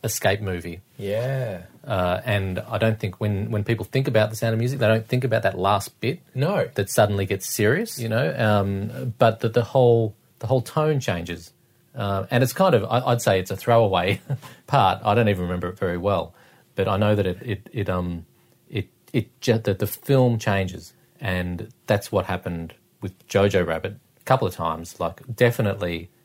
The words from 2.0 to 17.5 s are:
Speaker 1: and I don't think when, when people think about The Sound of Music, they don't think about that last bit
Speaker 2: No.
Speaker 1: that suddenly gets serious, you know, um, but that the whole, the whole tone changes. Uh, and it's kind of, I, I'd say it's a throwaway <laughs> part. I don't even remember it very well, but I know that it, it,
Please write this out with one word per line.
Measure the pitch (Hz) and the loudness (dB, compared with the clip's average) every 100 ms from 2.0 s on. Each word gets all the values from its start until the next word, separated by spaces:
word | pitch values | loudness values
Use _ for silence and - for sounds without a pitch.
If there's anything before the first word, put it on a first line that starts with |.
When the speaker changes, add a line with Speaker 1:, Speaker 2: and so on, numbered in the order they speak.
| 90 92 | 0 -2
Speaker 1:
and | - 104 95 92 | -2 -2 -2 -4
I | - 107 | -6 0
don't | 113 110 | 0 0
think | 101 - | -4 -4
when, | 107 101 110 | -2 -2 -2
when | 107 101 | -4 -2
people | 113 | -4
think | 98 131 135 | -2 -2 2
about | 113 107 | 2 2
The | 110 | 0
Sound | 113 | -2
of | 113 | 0
Music, | 120 139 | -2 0
they | 110 | 2
don't | 110 113 | 2 2
think | 127 123 | -2 0
about | 113 | 0
that | 101 92 | 0 0
last | 95 101 - _ | 2 2 -2 _
bit | 113 175 _ | -6 -6 _
Speaker 2:
No. | 127 147 196 - - | -4 -2 0 -2 -2
Speaker 1:
that | 98 | -2
suddenly | - 104 101 98 | 2 2 2 -2
gets | 98 - | -4 -6
serious, | - 107 151 226 - | 0 2 2 -2 -6
you | 117 | -4
know, | 113 151 123 | -2 -2 0
um, | 110 104 98 98 104 123 131 - | 2 2 2 -2 -6 -6 -8 2
but | 117 107 | 2 2
that | 117 | 0
the | 113 | 0
whole, | 113 135 123 117 113 - _ _ | 0 4 6 4 2 -6 _ _
the | 110 | -2
whole | 131 | -2
tone | - - 156 147 | 0 -2 0 0
changes. | 127 87 87 85 85 _ _ _ _ | -2 -4 -6 -10 -12 _ _ _ _
Uh, | - 101 98 - | -8 -4 -4 0
and | 123 | 2
it's | 127 | 0
kind | - 190 127 | 2 4 4
of, | 104 | 2
I, | 117 131 | 0 2
I'd | 120 | 0
say | - 95 | 2 2
it's | 92 | 0
a | 92 | -6
throwaway | - 117 110 95 90 98 - 135 | 2 4 4 2 0 -2 -4 -8
<laughs> | - - - | -8 -20 0
part. | 143 98 95 | 4 4 2
I | - 107 | 2 4
don't | 110 | 4
even | 95 | 2
remember | 90 90 90 | 0 -4 -4
it | 90 | -4
very | 92 87 | -4 -2
well, | 95 95 82 - _ _ _ - | 0 0 -2 -10 _ _ _ -4
but | 98 | 0
I | 101 | 2
know | 104 104 | 2 2
that | 95 | 2
it, | 90 | -2
it, | 127 | -6